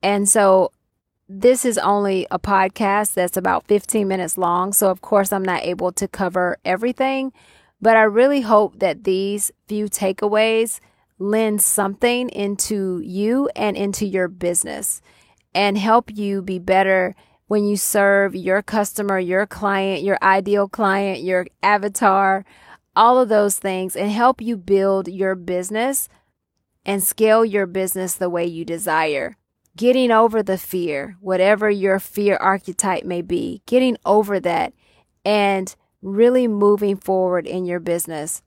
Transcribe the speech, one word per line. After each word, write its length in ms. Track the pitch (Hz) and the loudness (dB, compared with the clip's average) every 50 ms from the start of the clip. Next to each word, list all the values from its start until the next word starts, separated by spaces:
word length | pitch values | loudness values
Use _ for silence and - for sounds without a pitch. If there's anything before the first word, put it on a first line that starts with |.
| - | 0
And 260 | 196 202 202 202 196 | 0 0 0 0 2
so 420 | - 220 202 196 190 190 180 - _ _ _ _ _ _ _ _ _ _ _ _ | 2 4 6 6 6 4 4 0 _ _ _ _ _ _ _ _ _ _ _ _
this 360 | 190 196 196 240 262 247 - | -14 2 4 4 4 4 2
is 140 | 247 220 - | -2 -2 0
only 480 | - 190 202 208 202 196 196 190 - - | 0 0 0 0 0 0 0 -2 -2 -4
a 80 | - 180 | -6 -6
podcast 760 | - - 196 190 190 190 - - 226 196 196 208 208 208 - | -2 0 2 2 2 0 0 -2 0 0 2 0 0 -2 -2
that's 220 | - 180 175 - | -2 -2 -2 -2
about 300 | 190 180 185 185 170 - | -2 -2 0 -2 -2 0
fifteen 400 | - 208 208 202 - - 220 208 | 2 0 0 0 -2 -2 -2 0
minutes 320 | 190 190 190 180 160 - - | 0 -2 -2 -2 -4 -2 -2
long. 340 | 180 175 175 175 185 196 202 | 0 0 0 0 0 0 0
So, 180 | - 214 190 | 0 2 0
of 100 | 185 185 | 0 -2
course, 320 | - - - 202 196 190 208 | -4 0 2 2 2 2 -2
I'm 120 | 196 190 | -4 -2
not 200 | 190 180 - - | -2 -4 -4 -4
able 260 | - 180 185 180 180 180 | -4 -4 -4 -4 -4 -4
to 140 | - 202 | -4 -6
cover 520 | 190 - - 196 180 175 190 180 175 - - _ | -6 -4 -4 -4 -2 0 0 -2 -2 -4 -4 _
everything, 680 | 180 180 190 220 247 247 - 262 269 269 269 269 269 _ _ _ _ _ _ _ _ _ _ | -4 -2 -2 -2 -4 -2 -2 -2 -2 -2 -4 -4 -6 _ _ _ _ _ _ _ _ _ _
but 160 | - 220 226 | 2 4 6
I 60 | 220 220 | 6 6
really 400 | 214 202 220 247 277 285 277 247 | 4 4 4 4 4 4 0 2
hope 360 | 208 220 208 214 190 _ - | 4 4 4 4 2 _ -2
that 240 | 196 180 151 - - | -2 -2 -2 -2 -2
these 480 | 196 190 190 196 196 202 208 202 - - _ _ | -2 -2 -2 -2 -4 -4 -4 -6 -8 -8 _ _
few 200 | _ 208 208 214 | _ -6 -4 -4
takeaways 920 | 202 - - 208 190 190 - - 208 208 214 220 220 226 220 226 233 - - _ _ _ _ _ _ _ _ | -4 -4 -4 -2 -2 -2 -2 -2 0 2 2 2 2 2 0 0 -2 -4 -12 _ _ _ _ _ _ _ _
lend 440 | 185 202 208 220 226 220 214 208 - | -4 -2 0 0 0 0 0 0 0
something 680 | - - 214 202 196 202 - - 240 240 247 247 240 | 0 0 0 -2 -2 -2 0 0 0 0 0 -4 -6
into 720 | - - 202 202 202 196 - - 214 202 196 190 180 175 160 | -6 -4 -4 -4 -4 -4 -4 -4 -4 -4 -2 -4 -4 -6 -8
you 460 | - 180 190 208 214 240 262 277 - - | -8 -4 -2 0 0 0 0 0 -2 -2
and 200 | - 208 208 196 | -2 -4 -4 -2
into 300 | - 202 202 196 - 214 | -2 -4 -4 -4 -4 -6
your 220 | 202 185 190 185 175 | -4 -2 -2 -2 -2
business 760 | 185 180 180 175 175 - - - 220 - 214 - - - _ _ _ _ _ _ _ _ _ _ _ | -4 -4 -4 -2 -2 -2 -4 -4 -8 -10 -8 -8 -8 -8 _ _ _ _ _ _ _ _ _ _ _
and 240 | 180 202 202 196 | 0 0 0 0
help 400 | 208 190 226 220 240 233 - 214 | 0 2 4 2 2 2 0 -10
you 240 | 208 208 202 196 196 | -6 -6 -4 -4 -4
be 200 | 185 196 190 180 | -4 -6 -8 -6
better 560 | 175 185 190 190 190 190 190 190 185 185 190 _ _ _ _ _ _ _ | -2 2 2 2 4 4 2 0 0 -2 -6 _ _ _ _ _ _ _
when 160 | 208 214 208 | -2 0 0
you 120 | 208 208 | 0 -2
serve 600 | 190 - - - 208 202 196 202 196 196 196 185 | -2 -2 -2 0 2 4 4 4 4 2 0 -2
your 260 | 190 175 185 185 202 208 | -6 -2 -2 -2 -2 -2
customer, 560 | - - 220 208 202 - - 208 202 196 190 | -2 -2 -2 -2 -2 -4 -6 -4 -2 -2 -2
your 260 | 185 170 180 190 208 | -2 0 0 -2 -2
client, 600 | 202 - - 208 202 196 196 190 196 190 160 160 | -2 -6 -4 -2 -2 0 0 0 -2 -2 -2 0
your 120 | 196 196 - - | -2 -2 2 2
ideal 460 | 190 190 196 190 202 202 202 202 196 | 2 2 2 2 0 0 0 0 -2
client, 520 | - - 220 196 190 196 202 196 190 131 | -2 -2 0 0 0 0 -2 -2 -4 -4
your 240 | 156 180 185 185 180 - _ _ - | -4 -2 -2 -2 -2 -4 _ _ 0
avatar, 800 | 190 208 208 196 208 202 - 247 202 190 196 196 190 190 196 196 _ _ _ _ - - _ _ _ _ | 2 2 2 0 -4 -4 2 2 4 4 4 2 2 0 0 -4 _ _ _ _ -20 -20 _ _ _ _
all 240 | - 220 233 254 254 | 4 6 6 6 6
of 100 | 254 214 | 4 4
those 300 | 220 214 208 202 196 - | 4 2 2 2 -2 -2
things, 380 | - 196 190 185 190 185 - | -4 -4 -4 -4 -4 -6 -4
and 120 | - 196 208 | -4 -4 -2
help 320 | 208 214 240 254 262 - | 0 2 2 2 2 2
you 160 | 226 226 240 | -4 -6 -6
build 520 | 202 170 185 196 196 196 196 196 190 190 180 | -6 -2 0 2 2 4 2 0 0 -2 -6
your 260 | 185 185 196 190 190 | -6 -4 -2 -2 -2
business 720 | 185 175 175 180 180 180 190 208 214 233 269 277 269 - - _ _ _ _ _ _ _ _ _ _ _ _ _ _ _ | -4 -6 -4 -4 -4 -4 -4 -4 -2 -2 -2 -2 -4 -6 -8 _ _ _ _ _ _ _ _ _ _ _ _ _ _ _
and 180 | - 202 196 - | -4 -4 -2 -2
scale 420 | - - - 220 220 214 226 226 | -4 -2 0 2 4 4 4 4
your 220 | 226 196 202 196 | 2 0 -2 -2
business 480 | 180 175 190 190 185 - 190 185 185 - | -2 -2 -4 -4 -4 -4 -6 -6 -6 -6
the 160 | - 190 180 | -4 -4 -4
way 160 | 175 175 170 | -2 -4 -4
you 180 | 175 170 165 170 | -4 -6 -8 -8
desire. 720 | 165 170 165 - 175 156 160 160 156 147 135 135 - - _ _ _ _ _ _ _ _ | -8 -8 -6 -4 -2 0 0 0 0 -2 -4 -6 -8 -10 _ _ _ _ _ _ _ _
Getting 360 | 170 208 247 254 262 254 240 226 | 0 2 4 4 4 4 4 4
over 320 | 220 226 233 214 220 208 | 4 4 4 2 0 -2
the 140 | 202 190 185 | -2 -4 -4
fear, 580 | - - - 185 175 165 147 139 139 - 190 180 | -6 -6 -6 -4 -4 -4 -4 -6 -8 -10 -14 _
whatever 480 | 196 190 185 180 185 196 214 202 208 214 | -6 -4 0 2 4 4 4 4 2 0
your 300 | 208 202 185 196 190 196 | 0 0 0 0 0 0
fear 380 | - - - - 208 202 190 | -2 -6 -6 -2 0 0 0
archetype 680 | - - 190 190 196 _ - 180 - - 196 180 - - | 2 2 0 0 0 _ -10 -4 -2 0 0 0 -2 -4
may 180 | 185 180 175 170 | -6 -6 -6 -4
be, 400 | 185 180 175 - 175 175 180 _ | -4 -4 -4 -4 -6 -8 -10 _
getting 300 | - 240 254 254 254 233 - _ | 0 2 2 4 2 0 -2 _
over 320 | - 202 214 214 202 202 190 | 2 2 4 4 2 -2 -2
that 340 | 160 180 170 170 170 - _ _ _ _ _ _ _ _ _ _ _ | -2 0 -2 0 -2 -4 _ _ _ _ _ _ _ _ _ _ _
and 500 | 202 208 214 202 196 196 190 190 185 - _ _ _ _ _ | 0 2 2 2 2 0 0 -4 -6 -12 _ _ _ _ _
really 460 | - 190 196 202 233 240 254 254 254 | -12 -6 2 4 4 6 6 4 2
moving 500 | 233 214 202 202 208 208 202 208 202 196 | 2 0 2 4 4 4 4 2 -2 -2
forward 520 | 190 - - 190 185 185 180 180 175 165 - | -4 -2 -2 0 0 0 0 0 -2 -4 -4
in 160 | - 185 185 | -6 -6 -4
your 160 | 180 175 175 | -4 -6 -6
business. 640 | 170 175 170 170 170 - 165 151 147 156 - - _ | -4 -4 -4 -4 -4 -6 -8 -8 -8 -8 -10 -12 _